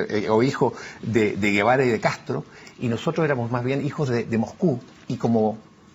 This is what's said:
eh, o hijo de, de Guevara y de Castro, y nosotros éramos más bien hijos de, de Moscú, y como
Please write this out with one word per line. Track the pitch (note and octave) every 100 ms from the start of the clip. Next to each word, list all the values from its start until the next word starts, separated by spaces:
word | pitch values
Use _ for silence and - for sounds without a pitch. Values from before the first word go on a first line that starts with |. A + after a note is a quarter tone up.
| -
eh, | G#2+ F#2+
o | A2
hijo | C3 - C3+ - - -
de, | - A2 G#2 -
de | G2+
Guevara | G2+ G#2 C3
y | B2+
de | G#2+
Castro, | D3+ - - B2+ - - - -
y | B2
nosotros | A2+ - E3 D#3
éramos | C3 A#2
más | B2
bien | B2 C#3
hijos | C#3+ C#3+ C#3
de, | A#2
de | - A2
Moscú, | A2+ - F3+ B2 - - -
y | B2
como | B2 A2+ A2 G#2+ - - -